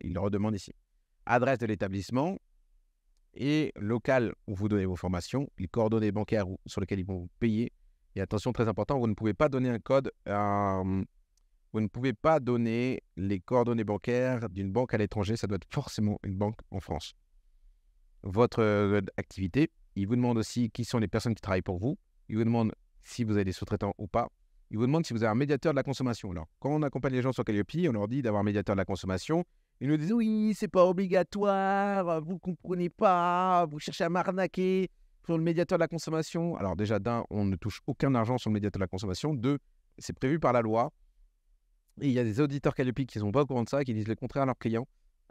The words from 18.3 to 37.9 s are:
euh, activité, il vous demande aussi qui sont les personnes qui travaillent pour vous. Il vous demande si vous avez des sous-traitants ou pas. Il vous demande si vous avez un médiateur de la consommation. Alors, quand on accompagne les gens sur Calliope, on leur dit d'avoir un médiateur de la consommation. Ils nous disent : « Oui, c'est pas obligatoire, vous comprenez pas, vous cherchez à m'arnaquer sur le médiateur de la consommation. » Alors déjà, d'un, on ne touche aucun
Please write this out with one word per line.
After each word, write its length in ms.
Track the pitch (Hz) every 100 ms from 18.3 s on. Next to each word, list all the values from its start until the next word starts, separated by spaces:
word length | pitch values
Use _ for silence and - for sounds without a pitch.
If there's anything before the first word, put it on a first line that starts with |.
| 95 120 -
euh, 380 | 107 104 104 101 98 -
activité, 540 | - - 95 135 160 _ -
il 120 | - 98
vous 100 | 120
demande 220 | 123 113
aussi 320 | 107 120 117
qui 140 | -
sont 140 | 117 123
les 100 | 104
personnes 260 | 113 120
qui 60 | 104
travaillent 220 | - 95
pour 160 | 90 90
vous. 180 | 113 175 _ _ -
Il 80 | 110
vous 80 |
demande 280 | 113 117 110 - _ _
si 220 | - -
vous 80 | 110
avez 120 | 104
des 80 | 95
sous-traitants 400 | 90 101 101 101 -
ou 80 | 104
pas. 220 | 117 120 _ _ _ -
Il 80 | 107
vous 80 | 127
demande 180 | 156
si 80 | 165
vous 120 | 117
avez 80 | 110
un 40 | 110
médiateur 360 | 143 143 165
de 40 | 139
la 60 |
consommation. 480 | 127 131 127 110 104
Alors, 160 | 85 80 _
quand 100 | 135
on 120 | 151
accompagne 300 | 147 135 139
les 100 | 127
gens 100 | 127
sur 120 | 127
Calliope, 280 | 117 104 101 156 175
on 40 |
leur 140 | 110 104
dit 160 | 131
d'avoir 200 | 117 104
un 20 |
médiateur 320 | 104 101 98 98
de 20 |
la 60 |
consommation. 600 | 92 95 95 92 - 165 180 _ _ -
Ils 80 | 131
nous 80 | 151
disent : « 160 | 156
Oui, 420 | 233 220 214 214 208
c'est 120 | 202
pas 160 | 185
obligatoire, 1400 | 180 180 190 185 175 202 202 196 196 196 202 196 175 160
vous 160 | 156 185
comprenez 500 | 185 170 - 175 175
pas, 800 | - 214 180 175 175 185 180 165
vous 140 | 151
cherchez 240 | - 151
à 40 | 175
m'arnaquer 840 | 180 170 185 185 - 185 190 185 _ - _
sur 120 | - 165
le 60 |
médiateur 340 | 165 165 170 175
de 40 |
la 80 | 160
consommation. » 640 | 160 - 160 160 170 170 165
Alors 180 | 98 87
déjà, 240 | 107 107
d'un, 240 | 104 117 -
on 140 | 104
ne 120 | 101 92
touche 240 | 104 -
aucun 260 | -